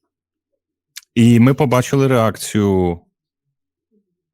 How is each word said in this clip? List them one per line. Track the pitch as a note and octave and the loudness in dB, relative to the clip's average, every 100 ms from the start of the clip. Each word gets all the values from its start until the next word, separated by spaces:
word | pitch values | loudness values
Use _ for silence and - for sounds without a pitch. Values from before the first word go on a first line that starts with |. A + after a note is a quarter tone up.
| _ _ _ _ _ _ _ _ _ - - - | _ _ _ _ _ _ _ _ _ -20 -6 0
і | A#2 A#2 | 4 4
ми | B2+ | 2
побачили | C3 D3 B2 - C#3 C3+ | 2 0 -2 -2 -2 0
реакцію | B2+ A2+ - - G#2+ G2+ F#2 F2+ E2+ _ _ _ _ _ _ _ _ _ _ _ _ _ | 0 -2 -4 -6 -2 0 0 -2 -6 _ _ _ _ _ _ _ _ _ _ _ _ _